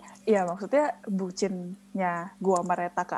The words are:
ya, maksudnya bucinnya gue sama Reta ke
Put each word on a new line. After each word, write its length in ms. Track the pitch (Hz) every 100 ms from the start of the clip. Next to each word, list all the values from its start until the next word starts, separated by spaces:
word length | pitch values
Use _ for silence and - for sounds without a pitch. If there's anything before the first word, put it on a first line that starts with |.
| - -
ya, 200 | - 208
maksudnya 520 | 180 185 196 277 302 -
bucinnya 1300 | - 190 185 185 196 185 180 190 - 196 185 170 180 -
gue 200 | 185 180
sama 180 | 175
Reta 300 | 175 175 -
ke 100 | 180